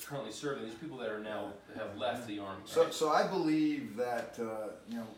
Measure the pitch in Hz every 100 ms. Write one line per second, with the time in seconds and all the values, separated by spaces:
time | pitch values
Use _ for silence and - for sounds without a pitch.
0 | - 143 110 - 147 113 113 - 156 127
1 | 110 107 107 101 101 - - 110 104 101
2 | 104 123 113 104 98 98 - 165 165 -
3 | 156 170 185 185 156 156 151 139 113 107
4 | 123 117 113 120 113 110 104 90 107 117
5 | 110